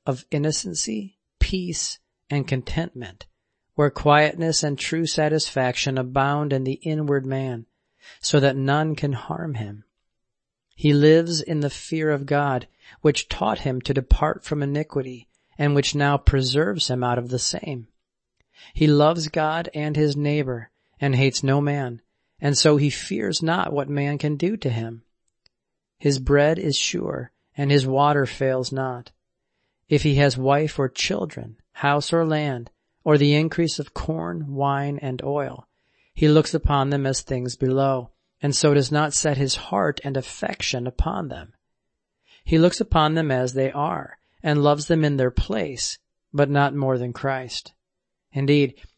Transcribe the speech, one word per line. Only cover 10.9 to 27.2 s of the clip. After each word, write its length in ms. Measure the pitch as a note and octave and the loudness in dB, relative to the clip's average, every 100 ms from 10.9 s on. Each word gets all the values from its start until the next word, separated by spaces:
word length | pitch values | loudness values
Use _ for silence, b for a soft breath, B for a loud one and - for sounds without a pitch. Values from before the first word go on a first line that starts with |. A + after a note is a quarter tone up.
lives 480 | D3 D3+ D#3+ E3 D#3+ | 6 8 6 4 -4
in 200 | - D3+ | -4 -2
the 100 | C#3+ | -4
fear 400 | - - D#3+ D#3 | -6 -6 -4 0
of 160 | D3 C#3 | -2 0
God, 400 | C#3+ C#3+ B2+ - b b b | 0 2 -2 -4 b b b
which 260 | D3+ C#3+ - | 0 0 -2
taught 320 | - A2 A2 | -2 -2 -2
him 220 | C#3 B2+ | -2 -4
to 120 | - | -2
depart 520 | C#3 B2+ - D3+ - - | -2 4 4 4 -2 -4
from 160 | D3 | -4
iniquity, 680 | C#3 C#3+ D3+ C#3+ B2+ B2 - _ _ - | -2 -2 -2 -4 -6 -10 -18 _ _ -2
and 180 | D3 C#3+ | 2 2
which 180 | C3+ | 2
now 220 | D3 C#3+ C#3+ | 0 2 2
preserves 720 | - C#3 B2+ C3 E3+ F#3+ - | 4 2 2 0 0 0 -2
him 160 | B2+ | -2
out 140 | B2 B2 | 0 -2
of 100 | A#2+ | -2
the 120 | B2 | -4
same. 480 | - - - C3 A2+ _ _ _ _ _ b b b | -4 -6 -8 -10 -12 _ _ _ _ _ b b b
He 140 | - D#3 | 2 4
loves 400 | D3 D3+ E3+ D#3 | 6 4 2 -2
God 420 | E3+ D#3 D#3+ E3 | -2 -2 -2 -6
and 220 | D3+ D3+ D3+ | -6 -4 0
his 200 | D3+ C#3+ | 0 0
neighbor, 540 | D3 D3 C3+ B2 A2+ _ _ - | -2 0 -2 -6 -10 _ _ -6
and 140 | C#3+ B2+ | 0 2
hates 280 | C3+ - | 2 2
no 160 | C3+ C#3 | 0 2
man, 420 | C#3+ C#3+ C3 A#2+ _ _ _ - | 0 -2 -4 -8 _ _ _ -4
and 180 | C#3+ C3+ | 0 4
so 200 | D#3 D3 | 4 4
he 120 | D3 | 2
fears 540 | - - - G#2 D#3+ | -2 -6 -4 -4 -2
not 300 | D#3+ F3 F#3 | -2 -2 -2
what 160 | C#3+ C#3 | -4 -4
man 280 | C#3+ C#3+ C#3+ | -2 -2 -2
can 200 | D3+ D3 | -4 -2
do 180 | F3 A3 | -2 -2
to 140 | C3+ | -4
him. 320 | A#2 A2+ A#2 _ _ _ _ _ _ _ _ _ _ | -4 -6 -10 _ _ _ _ _ _ _ _ _ _
His 220 | C#3+ C3+ | 0 0
bread 400 | C3 C#3+ D3 E3 | 2 4 4 2
is 180 | D#3+ C#3 | -2 -2
sure, 560 | - F3+ - - | -2 -4 -6 -6